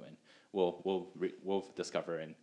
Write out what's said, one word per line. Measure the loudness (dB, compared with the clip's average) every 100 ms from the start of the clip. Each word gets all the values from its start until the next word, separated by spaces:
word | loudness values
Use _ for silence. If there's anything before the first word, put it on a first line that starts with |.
| -16
And | -18 _ -20 _
we'll, | 4 4 4
we'll, | 2 0 0 -2
re-, | -2 -2
we'll | 0 0 0 -6
discover | -2 -2 0 -4
and, | -4 -10